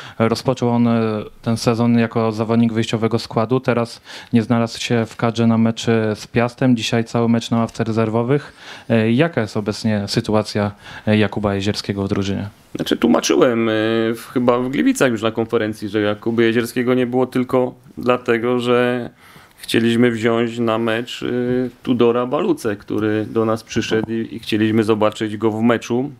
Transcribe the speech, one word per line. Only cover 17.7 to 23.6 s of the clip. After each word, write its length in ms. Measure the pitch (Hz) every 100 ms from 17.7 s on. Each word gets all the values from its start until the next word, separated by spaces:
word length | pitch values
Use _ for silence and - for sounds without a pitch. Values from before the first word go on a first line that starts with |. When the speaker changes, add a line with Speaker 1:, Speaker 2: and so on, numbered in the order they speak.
| 123 - -
Speaker 2:
dlatego, 600 | 123 123 123 117 120 123
że 500 | 120 123 123 123 117 - - - - -
chcieliśmy 480 | - 117 113 117 123
wziąć 480 | 113 117 113 117 117
na 200 | 117 110
mecz, 440 | 113 113 123 -
y, 480 | 127 123 123 123 127 -
Tudora 440 | - 120 120 117 127
Baluce, 500 | 143 202 151 117 101
który 500 | - 104 107 107 107
do 140 | 117
nas 200 | 113 113